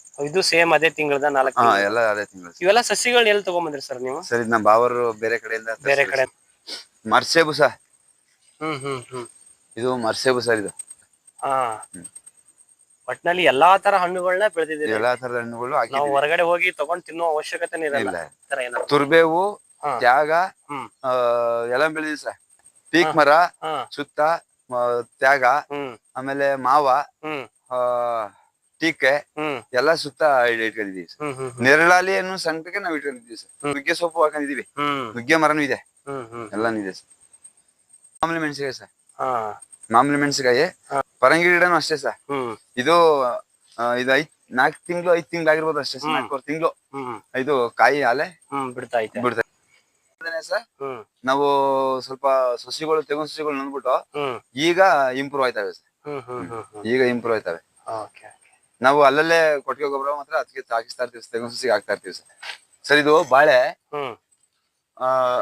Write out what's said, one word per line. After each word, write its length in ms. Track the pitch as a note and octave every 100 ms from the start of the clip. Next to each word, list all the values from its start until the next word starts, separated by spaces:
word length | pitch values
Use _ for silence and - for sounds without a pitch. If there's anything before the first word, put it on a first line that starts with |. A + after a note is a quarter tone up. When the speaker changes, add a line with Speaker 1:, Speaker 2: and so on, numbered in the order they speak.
| - -
Speaker 1:
ಇದು 180 | D3 F#3
ಸೇಮ್ 300 | F#3+ E3 E3+
ಅದೇ 180 | D3+ D#3
ತಿಂಗಳದ 340 | D#3 D3+ C#3
ನಾಲ್ಕು 360 | D3 C#3 C3 B2+
Speaker 2:
ಹಾ, 40 |
Speaker 1:
ತಿಂಗಳು. 200 | A#2 G2+
Speaker 2:
ಎಲ್ಲ 260 | G2+ A2+ A2+
ಅದೇ 140 | G#2
ತಿಂಗಳು 280 | G2+ F#2 F2
ಸರ್. 100 | -
Speaker 1:
ಇವೆಲ್ಲ 180 | F3+ A3+
ಸಸಿಗಳನ್ನ 480 | A#3 G3+ B3 A#3+ A3
ಎಲ್ಲಿ 140 | G#3
ತಗೊಂಬಂದ್ರಿ 380 | F#3+ F3 D#3+ C#3+
ಸರ್ 220 | - B2+
ನೀವು? 200 | B2+ D3
Speaker 2:
ಸರ್, 180 | F3+ A#2+
ಇದು 100 | A2+
ನಮ್ಮ 140 | A#2
ಬಾವರು 480 | G#2 A2+ B2 A#2+ A#2+
ಬೇರೆ 260 | G#2+ A2+ A2+
ಕಡೆಯಿಂದ 280 | A2 A2+ A2+
Speaker 1:
ಬೇರೆ 380 | G#2+ C3+ C#3
Speaker 2:
ತರಿಸಿದ್ರು 60 | C3+
Speaker 1:
ಕಡೆ. 160 | C3 B2+
Speaker 2:
ಸರ್. 840 | _ _ _ - - - _ A2
ಮರ್ಸೇಬು 440 | A#2+ A#2 E3 D3+
ಸರ್. 200 | C#3 C3 - _ _ _ _ _ _ _ _
Speaker 1:
ಹ್ಮ್, 200 | D#3 C#3
ಹ್ಮ್, 220 | C#3 C3 A#2
ಹ್ಮ್. 160 | B2+ A#2 _ _ _ _ A2+
Speaker 2:
ಇದು 200 | B2+ B2+
ಮರ್ಸೇಬು 440 | A2 G#2+ C3 B2
ಸರ್ 180 | A#2 A2
ಇದು. 100 | G2 - - _ _ _ _ _
Speaker 1:
ಹಾ. 440 | C#3 C3 A#2+ A2 -
Speaker 2:
ಹ್ಮ್. 100 | F2+ E2+ _ _ _ _ _ _ _ _ _ -
Speaker 1:
ಒಟ್ನಲ್ಲಿ 360 | B2 E3+ F3+
ಎಲ್ಲಾ 320 | D#3 C3 E3+ F#3+
ತರ 200 | G3+ G3
ಹಣ್ಣುಗಳನ್ನ 460 | F3 F#3 F3+ F#3 G#3
ಬೆಳೆದಿದ್ದೀರಿ. 380 | E3 D#3 D#3 D3+
Speaker 2:
ಎಲ್ಲಾ 220 | G#2+ A#2+
ತರದ 220 | B2 B2+ A#2+
ಹಣ್ಣುಗಳು 340 | A#2 A#2 B2
Speaker 1:
ನಾವು 100 | C#3+
Speaker 2:
ಹಾಕಿದ್ದೀವಿ. 300 | A#2 C3+ C#3+
Speaker 1:
ಹೊರಗಡೆ 320 | C#3 D3 E3+
ಹೋಗಿ 280 | E3+ F3 F3+
ತಗೊಂಡ್ 340 | D#3+ D3 F3
ತಿನ್ನೋ 200 | E3 D#3+
ಅವಶ್ಯಕತೆನೇ 640 | E3+ D3+ - E3+ E3+ E3 D3+
ಇರಲ್ಲ. 220 | A#2+ G2+
Speaker 2:
ಇಲ್ಲ. 180 | F2 D#2
Speaker 1:
ಈ 240 | _ _
ತರ 80 | C3+
ಏನಾದ್ರು. 300 | B2 A#2+ -
Speaker 2:
ತುರ್ಬೇವು, 640 | C#3+ C#3+ E3 E3 E3 G3+
Speaker 1:
ಹಾ. 440 | G#3 _ _ D3 A#2+
Speaker 2:
ತ್ಯಾಗ, 340 | A#2+ C3+ D3+ E3 F#3 - -
Speaker 1:
ಹ್ಮ್. 200 | C#3 B2 _
Speaker 2:
ಆ, 60 | C3 B2+ A#2+ A#2+ A#2 A#2 A#2+
ಎಲ್ಲ 200 | B2 D#3+
ಬೆಳೆದಿದ್ದೀವಿ 300 | D#3 D#3 C#3+
ಸರ್. 200 | B2 - _ _ _ _ _
ಟೀಕ್ 160 | D#3+ D#3
Speaker 1:
ಹಾ. 40 |
Speaker 2:
ಮರ, 200 | D3+ C#3+
Speaker 1:
ಹಾ. 560 | D#3 F3 - D#3+ D3 A#2
Speaker 2:
ಸುತ್ತ, 300 | - C#3 -
ಆ, 800 | D3+ E3 - _ - B2 A#2+ A#2+
ತ್ಯಾಗ, 420 | A#2 _ C3+ C#3
Speaker 1:
ಹ್ಮ್. 540 | B2 C#3+ C#3+ C#3+ C3+ A2 _ C3
Speaker 2:
ಆಮೇಲೆ 380 | C#3 C#3 C#3
ಮಾವ, 360 | C3+ B2+ D3 C3+ C3+ - _
Speaker 1:
ಹ್ಮ್. 480 | D#3 D3 A2+ _ -
Speaker 2:
ಆ, 60 | B2+ B2 A#2+ A#2+ A#2 G#2 - _ _ _ _
ಟೀಕೆ, 360 | D#3+ - C3+ D3 - D3+
Speaker 1:
ಹ್ಮ್. 240 | D3+ B2+ -
Speaker 2:
ಎಲ್ಲ 220 | B2+ C#3+
ಸುತ್ತ 280 | E3 D3 -
ಇಡ್-, 400 | D#3 C3 A#2+ A2+
ಇಟ್ಕೊಂಡಿದ್ದೀವಿ 440 | A2 A2 G2 F#2+ E2+
ಸರ್. 160 | -
Speaker 1:
ಹ್ಮ್, 120 | D3
ಹ್ಮ್, 160 | C3 C3
ಹ್ಮ್. 140 | B2
Speaker 2:
ನೆರಳಾಲಿ 540 | B2+ D3+ E3+ F3+ F#3 F#3+
ಹಣ್ಣು 180 | F#3 F#3
ಸಣ್ಣಕ್ಕೆ 420 | E3 D#3+ E3+ G3+
ನಾವು 180 | F#3 D3+
ಇಟ್ಕೊಂಡಿದ್ದೀವಿ 400 | C#3+ B2+ A#2 A2
ಸರ್. 140 | - _
Speaker 1:
ಹ್ಮ್. 100 | C#3+
Speaker 2:
ನುಗ್ಗೆ 200 | C#3+ C#3+
ಸೊಪ್ಪು 280 | E3 E3+ E3
ಹಾಕೊಂಡಿದ್ದೀವಿ. 400 | D3+ D3+ C#3 B2+
Speaker 1:
ಹ್ಮ್. 520 | - C#3+ D3 C#3 A#2
Speaker 2:
ನುಗ್ಗೆ 220 | A#2 A#2+ D#3+
ಮರನೂ 240 | D3+ D3+
ಇದೆ. 320 | C#3 A2+ - _ C#3
Speaker 1:
ಹ್ಮ್, 200 | C#3 A2+
ಹ್ಮ್. 240 | A#2+ G#2+
Speaker 2:
ಎಲ್ಲನೂ 260 | G2+ A2+ A2
ಇದೆ 140 | G2
ಸರ್. 2000 | F2+ - _ _ _ _ _ _ _ _ _ _ _ E3 E3 D3+ C#3 C#3 A#2 G2+ _ _ -
Speaker 1:
ಹಾ. 440 | C3+ A#2+ G#2+ G2+ _ _ -
Speaker 2:
ಮಾಮೂಲಿ 260 | A#2 C#3+ C#3+
ಮೆಣಸಿನಕಾಯಿ. 480 | C#3+ C#3 B2+ B2
Speaker 1:
ಹಾ. 380 | F3+ - - C#3 - _
Speaker 2:
ಪರಂಗಿ 220 | C3 D#3+
ಗಿಡನೂ 320 | F3 F3 F3+
ಅಷ್ಟೇ 220 | E3 C#3+ D3
ಸರ್. 360 | B2+ - -
Speaker 1:
ಹ್ಮ್. 240 | C#3 A#2+ G#2+ _ B2+
Speaker 2:
ಇದು, 480 | C3 E3+ D#3+ C#3+ B2 B2 - _ _ -
ಆ, 160 | A#2+
ಇದು 180 | B2 B2+
ಐದ್, 160 | C3+ D#3+ _ _
ನಾಲ್ಕ್ 280 | B2+ D3 - -
ತಿಂಗ್ಳು, 280 | F3 F3
ಐದ್ 120 | E3+ -
ತಿಂಗ್ಳು 240 | E3+ D#3
ಆಗಿರ್ಬೋದು 280 | D#3 D#3 D3
ಅಷ್ಟೇ 200 | C3 C3
ಸರ್. 80 | D3+
Speaker 1:
ಹ್ಮ್. 80 |
Speaker 2:
ನಾಲ್ಕೂವರೆ 280 | D3+ A2+ C3+
ತಿಂಗ್ಳು. 260 | D3 D#3+ D#3+
Speaker 1:
ಹ್ಮ್. 680 | - _ C#3 B2+ G#2+ - B2+
Speaker 2:
ಇದು 340 | C3 C3+ A#2
ಕಾಯಿ 320 | - A#2+ C#3+
ಆಲೆ 220 | B2 C3
Speaker 1:
ಹ್ಮ್, 500 | F3+ E3 _ C#3 B2+
ಬಿಡ್ತಾ 240 | B2 B2 A#2+
ಐತೆ. 220 | A2 A#2+
Speaker 2:
ಬಿಡ್ತಾ 180 | A#2+ A2+
ಐತೆ. 140 | - _ _ _ _ _ _ _
ಅದನ್ನೇ 220 | E3 E3
ಸರ್, 400 | E3 G3+ A#3 -
Speaker 1:
ಹ್ಮ್. 220 | C3+ B2 - _
Speaker 2:
ನಾವು 220 | B2+ C#3 C#3+ C#3 C#3 C3+ C3+ C3
ಸ್ವಲ್ಪ 260 | C3+ C3 C#3 C3+ B2+ A#2+
ಸಸಿಗಳು, 440 | A#2+ C#3+ D#3 D#3
ತೆಂಗಿನ 220 | C#3+ D3
ಸಸಿಗಳು 300 | D3+ D#3 D3+
ನಂದ್ಬಿಟ್ಟು 400 | C#3 C#3 C#3 B2
Speaker 1:
ಹ್ಮ್. 460 | D3+ - D3 C#3 A2+ -
Speaker 2:
ಈಗ 260 | C3 E3 F3 F#3+ D3+ C3
ಇಂಪ್ರೂವ್ 300 | C3 C#3 C#3
ಆಯ್ತವೆ 280 | B2+ A2+ G2
ಸರ್. 360 | - _ _ D3
Speaker 1:
ಹ್ಮ್, 140 | C#3+
ಹ್ಮ್, 260 | A#2+ B2 A2+
ಹ್ಮ್, 140 | A2+
ಹ್ಮ್. 220 | G2+ G#2
Speaker 2:
ಈಗ 160 | A2 B2+
ಇಂಪ್ರೂವ್ 340 | B2 A#2+ A#2
ಆಯ್ತವೆ. 240 | A2 F#2 E2+ _ _ - A2
Speaker 1:
ಓಕೆ, 240 | G#2 - G#2+
ಓಕೆ. 500 | _ _ _ _ _
Speaker 2:
ನಾವು 200 | B2+ D3
ಅಲ್ಲಲ್ಲೇ 580 | C#3 C#3+ E3 E3 D#3 C#3+
ಕೊಟ್ಟಿಗೆ 280 | C3+ C3 D3
ಗೊಬ್ಬರ 260 | C#3 C#3
ಮಾತ್ರ 200 | D3 -
ಅದಕ್ಕೆ 400 | D#3 C#3+ C3 -
ಹಾಕಿಸ್ತಾ 280 | A#2 A2+ -
ಇರ್ತೀವಿ 200 | B2 A#2+
ಸರ್. 100 | -
ತೆಂಗಿನ 160 | A#2 A#2
ಸಸಿಗೆ 240 | A#2 B2
ಹಾಕ್ತಾ 200 | G#2 -
ಇರ್ತೀವಿ 220 | G2+ F#2+
ಸರ್. 440 | - - _ - - _ _
ಸರ್, 160 | - D3
ಇದು 260 | D3 D#3
ಬಾಳೆ. 460 | B2 C3 D3+ B2+ C#3+
Speaker 1:
ಹ್ಮ್. 460 | - _ D3 C3+ G#2 _ _ _ _ _ _ _ -
Speaker 2:
ಆ, 60 | B2+ C3 B2+ B2